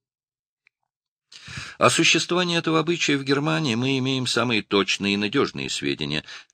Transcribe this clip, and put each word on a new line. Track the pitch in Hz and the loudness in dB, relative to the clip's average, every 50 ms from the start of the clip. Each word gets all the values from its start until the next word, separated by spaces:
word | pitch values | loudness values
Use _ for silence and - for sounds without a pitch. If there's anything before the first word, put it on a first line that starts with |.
| _ _ _ _ _ _ _ _ _ _ _ _ _ _ _ _ _ _ _ _ _ _ _ _ _ _ - - - - - - - - - | _ _ _ _ _ _ _ _ _ _ _ _ _ _ _ _ _ _ _ _ _ _ _ _ _ _ -20 -20 -18 -14 -14 -14 -14 -12 -2
О | - - 123 | 2 2 4
существовании | - 170 165 - - 165 - - 175 180 180 175 170 | 4 4 4 4 4 2 2 0 0 0 0 0 0
этого | 170 160 170 160 160 | -2 0 2 0 0
обычая | 151 165 175 156 - 156 143 | 2 0 -2 0 2 0 0
в | 139 135 | 0 2
Германии | 135 139 139 147 160 156 160 160 135 110 | 0 0 2 2 0 0 0 0 0 0
мы | 117 127 135 135 131 | 0 0 0 0 0
имеем | 127 135 135 131 127 | 0 0 -2 -2 -2
самые | - - 120 117 123 113 104 - | -2 0 0 0 2 0 0 0
точные | - 104 101 95 - - - 98 101 101 | 2 2 2 2 2 0 -2 0 0 0
и | |
надёжные | 101 104 104 127 139 104 - - 69 67 65 | 0 -2 0 0 0 0 0 -2 -6 -6 -6
сведения, | - - 71 69 69 - 73 71 76 76 - - - - - _ | -6 -4 -2 -4 -2 -2 -4 -4 -4 -4 -6 -8 -18 -18 -20 _